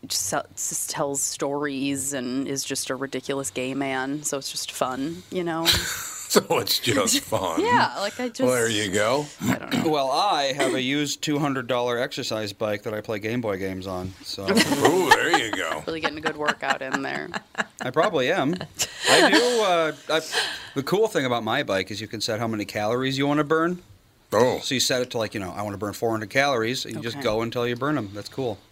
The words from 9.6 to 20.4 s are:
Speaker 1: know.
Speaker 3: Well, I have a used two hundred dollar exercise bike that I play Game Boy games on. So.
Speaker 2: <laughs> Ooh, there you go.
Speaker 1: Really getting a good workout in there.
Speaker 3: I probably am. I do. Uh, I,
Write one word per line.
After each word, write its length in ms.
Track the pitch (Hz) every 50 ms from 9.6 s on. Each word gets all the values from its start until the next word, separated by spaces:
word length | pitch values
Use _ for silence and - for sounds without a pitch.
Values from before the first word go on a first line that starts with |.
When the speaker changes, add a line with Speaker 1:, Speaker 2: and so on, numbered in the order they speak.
| - - - - -
Speaker 1:
know. 40 | 165
Speaker 3:
Well, 220 | 151 147 135 131
I 420 | 135 156 190 208 180 151 143 139 131
have 200 | 139 139 131 117
a 80 | 131 127
used 400 | 127 139 147 147 143 - - -
two 160 | - 151 143
hundred 300 | 151 143 135 131 123 120
dollar 280 | 135 120 120 123 120
exercise 560 | 117 127 143 - - 123 - 120 110 107 104 98
bike 300 | _ 113 107 104 101 -
that 100 | 120 107
I 100 | 107 107
play 180 | - 113 107
Game 200 | 104 110 117 123
Boy 160 | 117 107 98
games 300 | 92 98 95 95 92 92
on. 260 | 95 92 90 92 92 95 - -
So. 180 | - - - 98
Speaker 2:
<laughs> 80 | 95
Ooh, 600 | - - - 151 143 - - - 160 381 - 135
there 280 | - - 127 311 359 302
you 140 | 240 220 -
go. 320 | - 90 165 160 151 160
Speaker 1:
Really 140 | - 165 160
getting 180 | 156 156 147 156
a 20 |
good 160 | 156 170 156
workout 460 | 151 151 147 147 - - 135 139 139 135
in 200 | 131 139 139 135
there. 260 | 135 139 143 - - - - - - _ - 220 - - -
Speaker 3:
I 100 | - 127
probably 420 | 127 156 170 208 185 147 127 131 175
am. 240 | 196 135 135 175 180 - - - - - - - - - -
I 220 | - 320 339 269
do. 320 | - 311 240 247 247 233 214
Uh, 300 | 190 175 170 165 156 147 - - -
I, 100 | 160 165 160 - - -